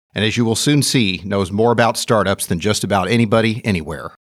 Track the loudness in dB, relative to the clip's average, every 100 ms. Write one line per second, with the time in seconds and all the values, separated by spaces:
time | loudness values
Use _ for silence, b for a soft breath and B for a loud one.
0 | _ -4 -2 0 0 0 2 2 2 0
1 | 0 -2 -4 -2 -2 0 2 4 2 0
2 | 0 2 2 -2 -2 -2 -2 -2 0 0
3 | 2 2 2 2 2 -2 -2 -2 -4 -10
4 | -12 -16